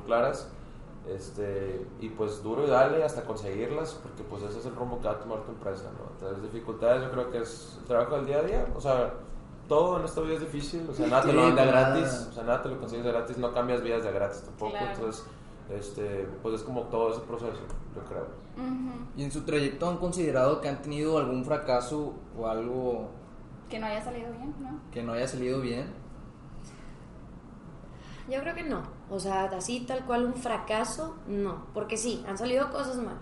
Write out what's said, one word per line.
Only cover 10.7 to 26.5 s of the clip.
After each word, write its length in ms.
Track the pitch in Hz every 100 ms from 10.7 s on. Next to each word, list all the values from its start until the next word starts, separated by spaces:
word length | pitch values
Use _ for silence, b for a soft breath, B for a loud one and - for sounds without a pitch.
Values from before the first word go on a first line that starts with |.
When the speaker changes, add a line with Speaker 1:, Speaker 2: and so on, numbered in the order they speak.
| 170 160
Speaker 1:
o 20 |
sea, 120 | 127 120
nada 160 | 131
te 100 | 139
lo 100 | 131 127
Speaker 2:
Sí, 0 |
Speaker 1:
dan 120 | 131 131
de 60 |
Speaker 2:
nada. 180 | 131 131
Speaker 1:
gratis, 360 | 135 - 123 -
o 20 |
sea, 100 | 120
nada 200 | 117 127
te 60 | 135
lo 80 | 127
consigues 240 | 110 117
de 80 | 120
gratis, 260 | 117 117 123
no 140 | 120
cambias 280 | 123 123 120
vidas 200 | 117 113
de 80 | 110
gratis 300 | 98 101 -
tampoco, 300 | - - 107
Speaker 3:
Claro. 140 | 104 101
Speaker 1:
entonces, 300 | 101 113 110 - B B B -
este, 560 | 101 101 - 104 98 95 -
pues 140 | 113 110
es 60 |
como 200 | 123 127
todo 260 | - 113 113
ese 80 | 117
proceso, 400 | - 117 117 95 95 - -
yo 80 | 104 -
creo. 160 | 92 - - - -
Speaker 3:
Ujú. 360 | 254 262 262 240 247 135
Speaker 2:
¿Y 60 |
en 60 | 139
su 120 | 147
trayecto 460 | 156 151 139 135 170
han 100 | 175
considerado 640 | 180 175 156 131 131 151
que 80 | 143
han 140 | 135
tenido 360 | 147 147 151 156
algún 260 | 127 127
fracaso 680 | 127 147 135 123 123 151 143 - - 113
o 120 | 113
algo 640 | 113 120 127 127 117 107 - - - - - -
Speaker 3:
Que 100 | 220
no 80 | 220
haya 160 | 214
salido 300 | 247 240 233
bien, 200 | 233 277 294
¿no? 220 | 269 294 -
Speaker 2:
que 140 | 120
no 80 | 117
haya 160 | 117 131
salido 320 | 127 123 135
bien? 320 | 123 117 175 - - - - - -